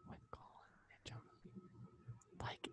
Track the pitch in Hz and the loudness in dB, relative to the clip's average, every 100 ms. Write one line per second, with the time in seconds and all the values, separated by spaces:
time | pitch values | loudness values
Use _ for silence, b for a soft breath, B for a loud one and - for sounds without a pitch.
0 | - - - - - - - - - - | -2 -2 -2 -4 -4 -8 -10 -12 -14 -8
1 | - 117 - - - - 180 - 117 - | 0 0 0 -6 -4 -2 -2 -2 -4 -2
2 | - - - - - - - | -2 -2 0 4 6 6 4